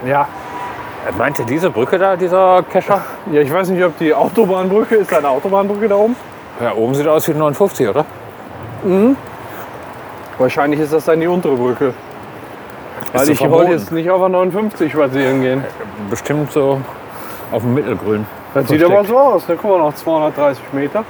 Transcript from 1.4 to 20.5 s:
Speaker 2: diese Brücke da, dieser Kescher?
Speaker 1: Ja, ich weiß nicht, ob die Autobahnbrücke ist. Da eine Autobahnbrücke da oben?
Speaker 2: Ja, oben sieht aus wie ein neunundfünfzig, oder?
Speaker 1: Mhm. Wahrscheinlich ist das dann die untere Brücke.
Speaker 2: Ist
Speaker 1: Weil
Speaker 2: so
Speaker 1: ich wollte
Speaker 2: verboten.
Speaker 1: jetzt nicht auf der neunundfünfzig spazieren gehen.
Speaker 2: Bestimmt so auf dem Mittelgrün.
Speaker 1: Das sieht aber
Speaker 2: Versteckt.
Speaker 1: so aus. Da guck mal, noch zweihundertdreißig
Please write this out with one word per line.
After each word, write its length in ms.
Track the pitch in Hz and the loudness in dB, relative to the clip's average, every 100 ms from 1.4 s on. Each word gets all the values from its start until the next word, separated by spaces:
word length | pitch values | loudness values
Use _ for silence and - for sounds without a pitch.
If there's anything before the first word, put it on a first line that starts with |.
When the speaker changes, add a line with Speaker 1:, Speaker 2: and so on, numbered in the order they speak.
Speaker 2:
diese 260 | 117 151 180 | -2 0 0
Brücke 260 | 107 127 185 | 0 0 2
da, 200 | 196 180 | 2 2
dieser 480 | 180 185 185 185 | 2 4 6 4
Kescher? 360 | 180 185 - 196 - - - | 4 -2 2 0 0 -12 0
Speaker 1:
Ja, 100 | 147 | 2
ich 120 | 139 | 2
weiß 160 | 170 185 | 0 0
nicht, 140 | 180 | 2
ob 120 | 180 156 | 0 2
die 140 | 160 | 2
Autobahnbrücke 840 | 143 - - 196 185 185 202 - 220 | 2 2 2 2 2 2 2 4 2
ist. 160 | 185 | 4
Da 60 | 170 | 2
eine 100 | 143 | 2
Autobahnbrücke 600 | 139 196 196 202 208 214 | 0 2 0 0 0 2
da 60 | |
oben? 220 | 202 220 247 - - - - | 4 2 0 -8 -18 -18 -4
Speaker 2:
Ja, 140 | 117 | -2
oben 200 | 104 113 | 0 0
sieht 120 | 139 151 | 2 2
aus 200 | 156 - | 2 2
wie 40 | |
ein 60 | 151 | 0
neunundfünfzig, 500 | 151 135 202 - 120 | 0 2 0 2 0
oder? 160 | 143 156 - - - - - - - | 2 -2 -8 -16 -18 -18 -14 -14 -6
Speaker 1:
Mhm. 340 | 202 190 226 277 - - - - - - - - - - - - | 0 4 4 2 -4 -16 -16 -14 -14 -16 -16 -16 -16 -16 -16 0
Wahrscheinlich 420 | 127 151 143 147 | 0 2 0 0
ist 120 | 151 | 0
das 120 | 156 | 0
dann 160 | 170 160 | 2 2
die 80 | 170 | 2
untere 260 | 180 175 | 0 0
Brücke. 400 | 131 127 117 139 120 - - - - - - - - - - | 0 0 2 -2 -2 -14 -16 -16 -16 -16 -16 -16 -16 -16 -14
Speaker 2:
Ist 120 | - | -4
Speaker 1:
Weil 120 | 127 143 | 0 2
Speaker 2:
so 60 | |
Speaker 1:
ich 80 | 143 | 2
wollte 140 | 139 | 4
Speaker 2:
verboten. 160 | 165 175 | 4 4
Speaker 1:
jetzt 200 | 165 101 | 2 -2
nicht 180 | 165 165 | -4 0
auf 100 | 185 | 2
der 80 | 185 | 2
neunundfünfzig 640 | 180 185 185 214 - 156 | 2 0 0 -4 -2 -2
spazieren 480 | 143 139 135 131 135 | 2 0 2 2 2
gehen. 240 | 127 131 131 - 107 104 101 | 2 0 -4 -10 -12 -10 -6
Speaker 2:
Bestimmt 400 | 117 - 147 143 | -6 -2 -2 0
so 300 | 151 139 135 127 - - - - - - | 2 2 0 -4 -12 -16 -14 -14 -14 -6
auf 100 | 113 | -2
dem 120 | 117 | 0
Mittelgrün. 520 | 131 107 92 92 107 107 - - | 0 0 -4 -2 -2 -4 -12 -4
Speaker 1:
Das 140 | 139 123 | -2 2
sieht 140 | 151 | 4
aber 140 | 175 202 | 6 6
Speaker 2:
Versteckt. 220 | 202 247 | 4 4
Speaker 1:
so 0 | |
aus. 280 | 277 190 - | 4 4 0
Da 80 | |
guck 160 | 170 214 | -2 2
mal, 80 | 185 | 2
noch 160 | 151 | 2
zweihundertdreißig 680 | 143 - 160 151 143 147 | 0 -2 0 0 2 0